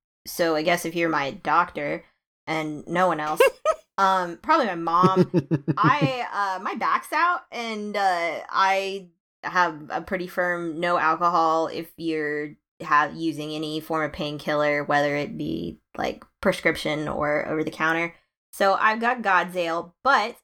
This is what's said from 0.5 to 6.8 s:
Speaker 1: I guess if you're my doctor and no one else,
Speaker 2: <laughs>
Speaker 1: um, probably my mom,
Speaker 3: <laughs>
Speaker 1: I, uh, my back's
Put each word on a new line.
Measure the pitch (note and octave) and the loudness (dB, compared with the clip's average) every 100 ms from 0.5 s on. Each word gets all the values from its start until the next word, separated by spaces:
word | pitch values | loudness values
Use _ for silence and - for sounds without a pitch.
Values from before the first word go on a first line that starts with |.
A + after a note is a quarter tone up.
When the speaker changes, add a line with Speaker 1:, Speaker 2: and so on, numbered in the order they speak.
| D#3 | 2
Speaker 1:
I | |
guess | D#3+ F3 E3 | 2 0 0
if | E3+ | -2
you're | E3+ | 0
my | D3 C#3 | 0 -2
doctor | G3+ D3+ D#3+ F3 - D3 E3+ - _ _ _ - | -4 0 2 2 -2 -6 -6 -10 _ _ _ -6
and | D#3+ D#3 D3+ - | -4 -4 -8 -4
no | F3 F#3 | 2 2
one | D#3 | 2
else, | D3+ E3 C5+ - D5+ | 0 4 4 4 -2
Speaker 2:
<laughs> | - _ - | -2 _ 2
Speaker 1:
um, | G3 F#3+ F3 E3+ | 2 2 0 -4
probably | - D#4+ | 0 2
my | A3+ E3+ | 2 -2
mom, | E3+ F3 F#3 F#3+ E3+ F3+ - D3+ - | 0 4 4 4 2 0 0 -2 0
Speaker 3:
<laughs> | D3 | 2
Speaker 1:
I, | A3+ C#4+ C4+ B3+ - G3 G3 F#3 | 2 4 2 -2 -4 -2 -2 -4
uh, | |
my | G3 | -6
back's | D4 | -4